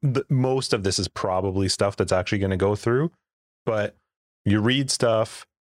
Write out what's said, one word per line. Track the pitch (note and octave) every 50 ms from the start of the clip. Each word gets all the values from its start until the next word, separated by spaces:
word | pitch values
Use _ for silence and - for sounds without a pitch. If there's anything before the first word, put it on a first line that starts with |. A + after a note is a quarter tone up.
| -
the, | C#3+ B2 C#3 C#3 -
most | D3+ B2+ B2+ C3 C3 C3 B2+ - -
of | A2+ F#2+
this | G2 F#2 -
is | F#2+ E2
probably | - - - G2+ F#2 F#2 F#2+ G2 F#2 G2 G2 F#2+
stuff | - - G2+ G2+ G2
that's | - G2+ F2+ F#2+
actually | F#2 F2+ - A2 G#2
gonna | G2 F#2+ F#2+
go | F2+ F#2+ G2 G#2
through, | G2+ - A#2 A#2 B2+ D3+ E3+ - _ _ _ _ _ _ _ _ _ -
but | - A2+ G#2+ G#2 - - _ _ _ _ _ _ _ _ _ -
you | G2+ G2+ G#2+
read | G#2 A#2 B2+ C3+ C#3 B2+
stuff, | - - - A#2+ A2+ A2 A2+ - - - - _ _ _ _ _ _